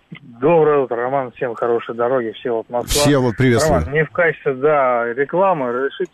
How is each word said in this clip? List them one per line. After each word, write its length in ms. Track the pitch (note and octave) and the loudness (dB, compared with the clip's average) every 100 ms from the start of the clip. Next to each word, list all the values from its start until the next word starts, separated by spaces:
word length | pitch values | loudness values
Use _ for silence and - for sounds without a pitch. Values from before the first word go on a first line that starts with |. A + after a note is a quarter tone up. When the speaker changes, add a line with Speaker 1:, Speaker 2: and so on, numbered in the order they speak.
| _ - B2+ A#2 | _ -20 -20 -4
Speaker 1:
Доброе 440 | C#3 E3+ D3+ D3 | 2 4 4 2
утро, 120 | B2+ A#2 | 0 -2
Роман. 360 | B2 C#3 B2 | -2 -2 -4
Всем 220 | - C3 A2+ | -6 -6 -4
хорошей 380 | A#2+ A#2 - A#2 | -2 -2 -2 -4
дороги. 340 | A#2+ C3 A2+ G2+ | 0 0 -2 -6
Всеволод, 320 | C3 A2+ - | -6 -4 -4
Москва. 320 | A#2+ A#2 D3 | -6 -4 0
Speaker 2:
Всеволод, 340 | D3 C#3+ B2+ A2 | 2 2 2 2
приветствую. 440 | B2+ A#2 D#3 C#3 | 2 4 2 0
Speaker 1:
Роман, 120 | D#2+ | 0
не 100 | D3 | -2
в 60 | D3 | -2
качестве, 420 | - E3 C#3+ D3 | 0 0 0 -4
да, 580 | C3 D3 D3 C3 A#2+ A#2 | -2 2 2 2 2 -2
рекламы. 600 | A#2 C#3 E3+ G3 E3 B2 | -2 -2 0 2 2 -2
Разрешите 400 | A#2+ C3+ - F3+ | -2 -4 -4 -8